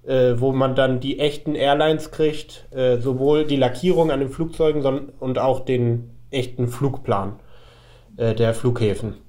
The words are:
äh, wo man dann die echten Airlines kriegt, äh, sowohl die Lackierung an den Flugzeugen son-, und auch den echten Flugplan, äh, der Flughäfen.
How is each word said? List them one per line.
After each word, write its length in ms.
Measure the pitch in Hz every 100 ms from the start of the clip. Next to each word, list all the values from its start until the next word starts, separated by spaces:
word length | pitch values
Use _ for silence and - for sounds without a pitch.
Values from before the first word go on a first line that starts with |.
äh, 300 | - 131 127 120
wo 120 | 135
man 240 | 131 131 127
dann 240 | 131 127
die 180 | 135 -
echten 360 | 147 - 156 147
Airlines 560 | 139 143 156 156 156
kriegt, 560 | - 156 151 - - -
äh, 260 | 135 127 120
sowohl 460 | 127 127 139 151 147
die 100 | 139
Lackierung 560 | 127 123 180 165 165
an 80 | 135
den 100 | 135
Flugzeugen 540 | - 160 - 156 151
son-, 260 | 135 135 - -
und 200 | 131 123
auch 220 | 131 127
den 500 | - 127 120 117 - - -
echten 380 | 139 127 - 120
Flugplan, 720 | - 139 - - 101 98 110 - - - - - - - -
äh, 180 | 117 113
der 180 | 113
Flughäfen. 600 | 113 127 117 107 95 107 -